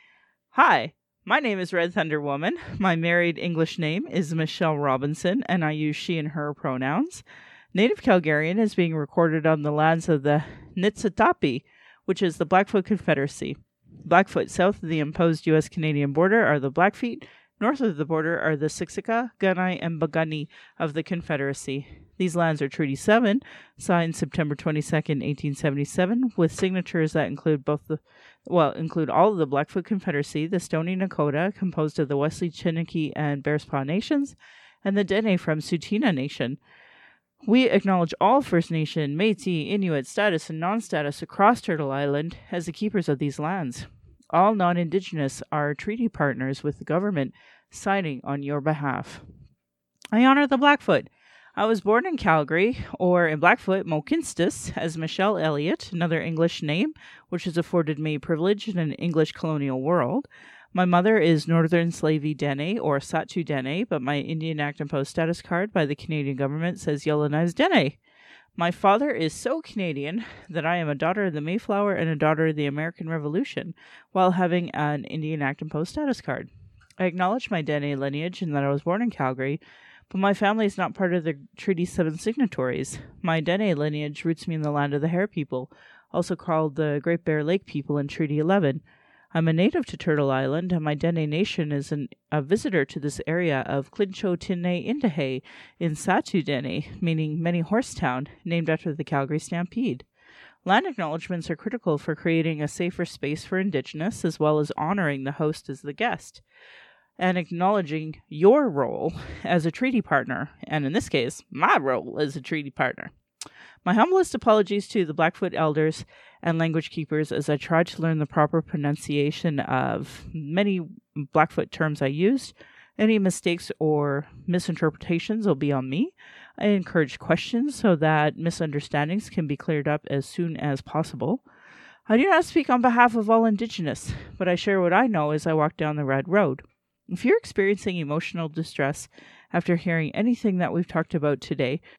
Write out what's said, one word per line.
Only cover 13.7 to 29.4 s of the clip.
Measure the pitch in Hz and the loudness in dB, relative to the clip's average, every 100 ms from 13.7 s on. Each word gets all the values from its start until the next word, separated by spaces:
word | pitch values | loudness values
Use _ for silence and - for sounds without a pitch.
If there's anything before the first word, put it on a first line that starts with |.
| _ _ - | _ _ -12
Blackfoot | - 170 196 - - | 2 4 4 0 -2
south | - 185 - | 2 2 2
of | 165 | -2
the | 160 | -2
imposed | 147 156 170 156 - | -2 2 2 2 4
U | 156 | 4
S | 151 | 2
Canadian | - 156 147 143 | -2 -2 0 0
border | 143 185 226 | 4 4 6
are | 208 147 | 4 2
the | 135 | 0
Blackfeet. | 151 190 - 240 233 - - _ - | 2 2 2 -6 -8 -14 -20 _ -4
North | 214 277 | -2 0
of | 226 147 | 0 -2
the | |
border | 151 160 160 170 | -2 -2 -2 -2
are | 156 151 | 0 0
the | 151 | -2
Siksika, | - 175 - 214 226 240 - | -4 -10 -8 -4 -2 -4 0
Kainai, | 190 180 185 180 | 0 2 0 -2
and | 170 160 | -4 -2
Piikani | 160 160 160 156 151 - - - | -2 0 0 -2 -8 -12 -16 -6
of | 160 | -4
the | 151 | -4
Confederacy. | 160 175 - 151 139 139 - 135 - - - - | -4 -6 -4 -2 -2 -4 -6 -8 -8 -18 -14 -4
These | 185 | -2
lands | 170 165 147 | 2 2 2
are | 139 | -2
Treaty | - 147 135 | -2 -2 0
Seven, | - 220 226 202 - - - - | 4 4 4 2 -2 -20 -20 -8
signed | - 175 165 160 | 0 2 2 -2
September | 147 - 151 147 | -4 -2 -2 -2
twenty-second, | 170 151 147 160 - 143 | -2 -2 0 -2 -2 -2
eighteen | 123 143 151 | -2 -4 -4
seventy-seven, | 139 156 139 143 - 180 233 254 - | -2 -2 -2 -2 0 0 2 0 2
with | 160 | 0
signatures | - 190 185 170 175 156 | 2 -2 -2 -2 0 0
that | 160 110 | 0 -2
include | 143 165 151 | -2 0 0
both | 135 151 - | 0 -4 -4
the, | 156 _ _ - _ | -8 _ _ -20 _
well, | - 175 147 | 0 2 2
include | - 165 165 151 | 0 -4 -2 0
all | - 202 | 4 4
of | |
the | 196 | 4